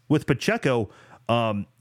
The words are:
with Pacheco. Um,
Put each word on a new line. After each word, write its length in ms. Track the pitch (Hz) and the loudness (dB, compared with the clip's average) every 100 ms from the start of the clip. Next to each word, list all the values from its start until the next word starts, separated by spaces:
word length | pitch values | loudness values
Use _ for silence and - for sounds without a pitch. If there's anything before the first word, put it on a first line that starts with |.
| - | -2
with 180 | 151 - | 0 0
Pacheco. 640 | 147 - - 143 123 104 - - - - | -2 0 -2 0 -2 -2 -10 -20 -12 -2
Um, 360 | 117 113 104 101 - | 0 0 -2 -6 -10